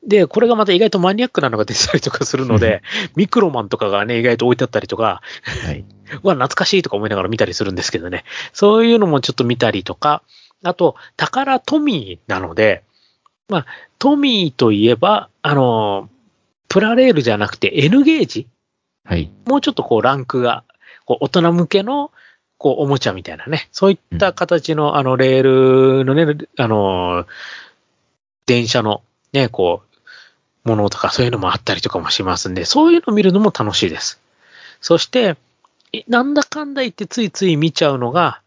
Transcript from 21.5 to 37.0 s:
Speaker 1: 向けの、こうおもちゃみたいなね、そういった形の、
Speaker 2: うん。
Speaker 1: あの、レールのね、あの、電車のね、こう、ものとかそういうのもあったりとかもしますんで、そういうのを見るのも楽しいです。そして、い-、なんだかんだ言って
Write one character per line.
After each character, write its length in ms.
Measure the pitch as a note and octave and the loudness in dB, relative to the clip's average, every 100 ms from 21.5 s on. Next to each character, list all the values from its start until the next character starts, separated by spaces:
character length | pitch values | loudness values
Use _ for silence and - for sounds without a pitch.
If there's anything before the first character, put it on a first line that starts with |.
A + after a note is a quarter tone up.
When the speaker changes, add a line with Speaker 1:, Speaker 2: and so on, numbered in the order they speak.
Speaker 1:
向 140 | F3 E3+ | 2 2
け 160 | G3 | 0
の、 280 | G3 C#4+ C#4+ _ _ _ _ _ | -2 -4 -6 _ _ _ _ _
こ 180 | D3 C3 | -2 0
う 40 | |
お 40 | C#3+ | 0
も 120 | C#3 | 0
ち 80 | - | -2
ゃ 80 | |
み 80 | F#2+ | -6
た 100 | F#2+ | -12
い 60 | D#2 | -16
な 80 | - | -8
ね、 220 | D#3 - | -8 -8
そ 160 | - G3 | 0 0
う 20 | |
い 40 | |
っ 240 | G3 _ E3 | 0 _ -2
た 160 | G3 | -2
形 400 | F3 E3+ E3+ - | -2 -2 -2 -2
の、 160 | D#3 D3 | -2 0
Speaker 2:
う 20 | |
ん。 40 | - | 0
Speaker 1:
あ 60 | |
の、 140 | C3 B2+ | 0 0
レ 240 | C3 C3 | 2 2
ー 20 | C3+ C3 C3 C3 C3 C3+ | 4 4 6 6 6 4
ル 40 | |
の 100 | C3 | 2
ね、 220 | C#3 E3 D3 - - | 2 2 0 -8 -4
あ 100 | B2 | 0
の、 580 | G#2+ G2 F#2 F2+ F2 F2 - - - - _ _ _ _ _ _ _ | 2 0 0 -2 -4 -6 -14 -18 -18 -20 _ _ _ _ _ _ _
電 240 | - A#2+ A2+ | -2 0 2
車 140 | B2 | 0
の 200 | A2 G#2 _ _ _ | 0 -4 _ _ _
ね、 160 | C#3 B2+ | -2 -2
こ 340 | A2+ F2+ F2 _ _ _ - - _ _ _ - | 0 0 0 _ _ _ -20 -20 _ _ _ -2
う、 20 | |
も 80 | A2 | 0
の 140 | G#2 | 0
と 80 | - | -2
か 120 | G#2 | -4
そ 120 | - | 0
う 20 | |
い 60 | B2 | -2
う 20 | |
の 60 | A#2 | 0
も 140 | F#2+ | -4
あ 20 | |
っ 60 | - | -4
た 140 | - | -4
り 60 | F#2+ | -6
と 80 | - | -4
か 100 | F#2+ | -6
も 120 | D#2+ | -6
し 120 | - | -4
ま 140 | F#2+ F2 | -4 -4
す 140 | F#2+ | -4
ん 40 | |
で、 120 | F2+ E2+ | -6 -2
そ 220 | C#4+ D#4+ | 2 4
う 40 | |
い 60 | E4+ | 4
う 40 | - | 2
の 80 | |
を 20 | - | 2
見 60 | |
る 100 | F#3+ | 2
の 80 | F#3 | 4
も 100 | G#3+ - | 2 0
楽 160 | G#2+ | -4
し 120 | F#2 F#2+ | -2 -2
い 40 | |
で 80 | D#2 | -4
す。 220 | - - _ _ _ - - - | -10 -12 _ _ _ -20 -20 -16
そ 160 | - E3+ | 0 0
し 80 | - | 2
て、 300 | B3+ A3 D#3 _ _ _ _ _ | 0 0 -2 _ _ _ _ _
い-、 120 | A3 - | -16 -2
な 140 | A#3+ | 0
ん 120 | C4 | 2
だ 80 | D4 | 0
か 220 | C#4 D4 D4 | -2 -6 -10
ん 80 | |
だ 80 | C#4 | -6
言 80 | B3+ | -6
っ 20 | |
て 140 | - | -6